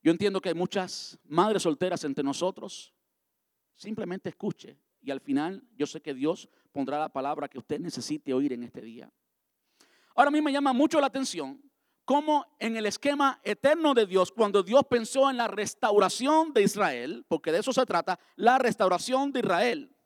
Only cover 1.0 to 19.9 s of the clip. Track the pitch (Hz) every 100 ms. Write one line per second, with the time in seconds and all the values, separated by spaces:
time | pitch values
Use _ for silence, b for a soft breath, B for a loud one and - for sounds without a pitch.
1 | - - _ 156 208 202 175 147 180 170
2 | 147 139 139 139 180 - - - - _
3 | _ _ _ _ _ _ _ _ 196 214
4 | 180 185 180 - 202 - - _ _ _
5 | 127 139 - 139 160 190 _ _ 147 160
6 | 156 131 147 190 - _ _ 139 131 147
7 | 156 139 135 156 143 131 - 147 170 -
8 | - 151 - 131 143 120 120 123 110 117
9 | - _ _ _ _ _ _ b b b
10 | b - 285 302 302 277 285 247 294 320
11 | 269 269 262 170 135 139 _ _ _ _
12 | - 285 302 302 - _ 226 226 214 -
13 | 277 285 277 - 202 208 277 330 311 247
14 | 202 185 180 - 208 202 180 254 - 240
15 | 220 269 269 254 226 196 196 - 226 208
16 | 190 - 262 311 320 262 196 208 185 123
17 | 127 208 - 160 - 170 240 262 247 175
18 | 165 180 b - 240 262 240 208 190 180
19 | - 262 277 254 208 175 240 170 -